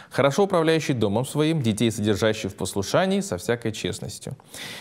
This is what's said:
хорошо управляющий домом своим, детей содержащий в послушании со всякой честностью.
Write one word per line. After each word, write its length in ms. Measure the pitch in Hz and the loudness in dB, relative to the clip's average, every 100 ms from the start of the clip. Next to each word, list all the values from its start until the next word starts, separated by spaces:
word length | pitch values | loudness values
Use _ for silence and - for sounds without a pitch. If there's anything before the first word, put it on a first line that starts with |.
| - | -10
хорошо 360 | - 135 139 | 2 2 4
управляющий 480 | 202 180 160 160 147 | 2 4 4 2 2
домом 340 | 127 104 104 135 | 0 2 0 -2
своим, 340 | 147 156 165 | 0 0 2
детей 300 | 117 104 117 | 0 2 0
содержащий 580 | 110 107 98 113 107 95 | 0 0 2 2 0 -4
в 60 | |
послушании 680 | - - 101 101 151 190 196 | -6 -6 -4 0 2 2 0
со 180 | - 90 | -2 -6
всякой 340 | - 117 113 | -2 -2 -2
честностью. 640 | 104 90 - - - - - - - - - | -6 -6 -6 -10 -12 -12 -14 -16 -16 -14 -12